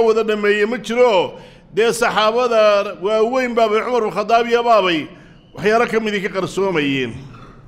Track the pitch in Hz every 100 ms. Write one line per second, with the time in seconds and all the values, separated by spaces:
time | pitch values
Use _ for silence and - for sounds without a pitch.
0 | 226 220 214 214 208 208 214 240 - 233
1 | 247 190 135 - - - - 170 233 226
2 | 233 196 214 226 247 226 214 202 202 165
3 | 185 220 220 262 254 233 226 214 226 247
4 | 214 175 208 233 240 233 240 220 185 165
5 | 131 - - - - - 190 226 233 220
6 | 220 208 196 190 180 185 196 170 143 135
7 | 120 120 - - - -